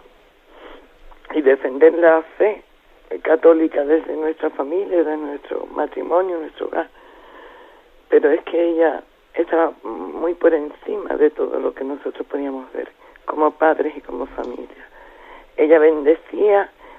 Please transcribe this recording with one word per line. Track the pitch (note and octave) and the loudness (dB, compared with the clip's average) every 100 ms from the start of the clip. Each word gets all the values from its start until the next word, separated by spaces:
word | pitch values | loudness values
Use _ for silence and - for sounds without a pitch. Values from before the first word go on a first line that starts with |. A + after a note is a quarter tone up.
| - _ _ _ _ - - - - _ - - - | -6 _ _ _ _ -20 -20 -20 -20 _ -20 -20 -8
y | D#3 | 0
defender | C3+ C3+ C#3+ C3 D#3+ | 2 2 0 4 4
la | E3 E3+ D#3+ D#3+ - | 6 4 4 0 -2
fe | G3 G#3 - _ _ _ _ F2 | 0 0 -12 _ _ _ _ -8
católica | - D#3+ D#3+ E3 D#3+ - | 0 4 6 6 2 0
desde | C#3+ D#3+ D#3 | 0 0 0
nuestra | D3 D#3 D#3+ D#3 | -6 -6 -4 -6
familia, | - C#3 F3 G3 F3+ | -6 -6 -4 -2 0
desde | D#3 D#3 | 0 -4
nuestro | D3 C#3+ - - - | -8 -12 -10 -10 -10
matrimonio, | - D3+ - D3 E3 F#3 E3+ | -8 -8 -6 -2 -2 -2 -6
nuestro | D#3 - - | -10 -10 -8
hogar. | - E3 - - - - - - - - - _ _ _ | -6 -8 -14 -20 -20 -20 -20 -20 -20 -20 -20 _ _ _
Pero | - - | 2 4
es | D#3+ | 0
que | - E3 | -2 -2
ella | E3+ E3 E3 G2+ - _ _ | 0 2 0 0 -10 _ _
estaba | - E3+ E3 D#3+ - | -6 -2 0 0 -2
muy | - A2 - E2 D#3+ | -12 -10 -10 -6 -4
por | E3+ - | 0 0
encima | D#3+ D3 - - G#3+ E3+ - | 0 -4 -10 -10 -8 -6 0
de | D3+ | 0
todo | - - - | 0 -4 -4
lo | C3+ | -6
que | - | -6
nosotros | C3+ C#3+ - - C#3 | -10 -8 -10 -10 -10
podíamos | C#3+ C#3 C3+ B2+ | -8 -8 -10 -12
ver | B2 B2+ _ - - | -12 -14 _ -20 -20
como | - D3 D3+ | -10 -2 -2
padres | - D#3+ D3+ D3+ D3 | 2 0 0 -2 -6
y | |
como | - - C3+ | -12 -12 -10
familia. | - B2 B2 - - - - - - - - - - | -10 -12 -12 -16 -20 -20 -20 -20 -20 -20 -20 -18 -2
Ella | D3 D#3+ | 4 6
bendecía, | D#3 D#3 C#3+ A#3+ - - G#3 G3+ F#3+ _ - | 6 4 2 2 0 0 2 2 0 _ -20